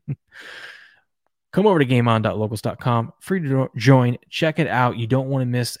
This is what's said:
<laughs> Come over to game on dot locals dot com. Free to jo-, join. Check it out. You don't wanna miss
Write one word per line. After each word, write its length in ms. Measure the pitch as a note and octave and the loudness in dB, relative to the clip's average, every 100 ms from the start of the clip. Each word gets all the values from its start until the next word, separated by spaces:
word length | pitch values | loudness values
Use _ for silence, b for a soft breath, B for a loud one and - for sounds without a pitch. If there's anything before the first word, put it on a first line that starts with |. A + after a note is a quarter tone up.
| - | -10
<laughs> 100 | C#3 _ B B B B B B B _ _ _ _ _ | -12 _ B B B B B B B _ _ _ _ _
Come 160 | - G#3+ | 0 2
over 120 | F3 | 2
to 60 | C3 | 2
game 240 | B2+ A#2+ | 2 4
on 120 | A2 | 2
dot 160 | A2 F#2+ | 0 -2
locals 240 | G#2+ G#2+ | -4 -4
dot 200 | A#2+ - | -8 -4
com. 320 | C3 A#2 A2+ - | -2 -2 -2 -12
Free 180 | - F#3+ | -6 -4
to 80 | D3 | -2
jo-, 220 | C3+ C3 B2+ | -2 -2 0
join. 400 | A2 C3 B2 B2 _ | 6 6 6 -2 _
Check 300 | - D#3+ D#3 | -2 -2 0
it 80 | C#3 | -2
out. 300 | A2+ B2 G#2 | 0 0 -2
You 100 | A2+ | -2
don't 220 | C3 C3+ | -2 -2
wanna 160 | C#3 B2 | -4 -2
miss 320 | B2 A#2 - | -2 -4 -8